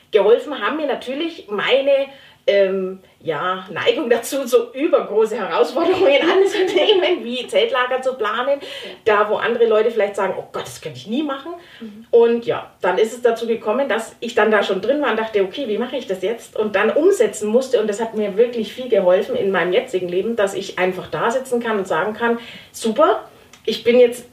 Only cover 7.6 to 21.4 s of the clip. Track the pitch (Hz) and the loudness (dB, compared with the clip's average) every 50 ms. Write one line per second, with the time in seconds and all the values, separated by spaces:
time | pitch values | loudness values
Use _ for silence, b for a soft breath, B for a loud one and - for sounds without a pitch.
7.6 | 220 240 - 254 247 247 262 254 254 262 247 - 214 208 214 226 254 277 285 277 | 2 2 2 0 0 0 -2 -2 -2 -4 -4 -2 -4 -4 -2 -2 -2 -2 -2 -2
8.6 | - - - - - - - - _ 220 208 208 208 208 208 180 - 214 233 226 | -4 -10 -14 -14 -14 -16 -16 -2 _ 2 2 2 2 0 0 -2 0 -2 2 2
9.6 | 233 226 208 214 220 240 233 220 196 202 - - 196 185 - - - - - - | 2 4 4 4 2 2 2 0 0 0 0 -2 -4 -2 -4 -6 -10 -10 -10 -10
10.6 | - - - - - 160 135 - - 196 226 285 320 285 269 269 269 330 349 349 | -10 -10 -14 -14 -14 -14 -14 -12 -8 -6 -4 -4 -4 -4 -6 -8 -10 -12 -14 -14
11.6 | B B B B 226 214 208 214 226 - - 233 233 233 233 233 233 - 143 - | B B B B -18 -18 -18 -20 -2 2 4 4 6 4 2 0 -2 -4 -6 -6
12.6 | - - - _ - 185 180 190 220 226 254 240 - 233 226 226 233 226 226 - | -8 -12 -10 _ -2 0 2 2 0 0 0 0 0 0 0 0 -2 -4 -4 -2
13.6 | - 214 208 254 285 262 202 226 - - - _ - 233 - 226 214 220 214 202 | -2 -2 -2 0 0 -2 -2 -4 -4 -8 -12 _ -10 -2 0 2 2 4 4 2
14.6 | 196 - 196 190 185 220 277 294 285 247 226 226 220 220 - 202 190 185 - 294 | 2 0 -2 -2 0 0 0 0 0 0 0 -2 -2 -2 0 0 0 0 -2 -6
15.6 | 277 220 208 202 240 247 302 262 233 - 190 190 185 190 233 - - - - - | -6 -4 -4 -4 -4 -4 -6 -8 -6 -6 -6 -4 -4 -4 -4 -6 -10 -8 -6 -4
16.6 | 214 214 - 196 208 220 - 277 311 392 403 - 233 196 - - 214 214 214 254 | -4 -2 0 0 0 2 2 4 4 4 4 4 2 0 0 -4 -2 0 0 0
17.6 | 262 - - 226 220 214 208 220 226 226 - 214 208 202 185 202 240 240 240 233 | 2 2 0 0 0 0 -2 -4 -4 -4 -2 -4 -4 0 2 2 2 2 0 -4
18.6 | 214 - - 247 262 247 220 196 185 180 180 196 226 - - - 196 196 190 175 | -6 -6 -8 -10 -4 0 2 4 4 4 4 4 2 -2 -2 -2 0 0 0 0
19.6 | 170 180 180 240 - - - 185 180 175 175 185 185 226 233 220 202 196 - 190 | 0 2 0 0 0 0 -4 -4 -4 -2 -2 -2 -2 -2 0 0 0 0 -2 -6
20.6 | 190 - - - 180 185 180 175 165 - - 156 185 233 233 262 | -8 -6 -4 -2 -2 -2 -2 -4 -8 -8 -6 -4 -2 -2 -2 -2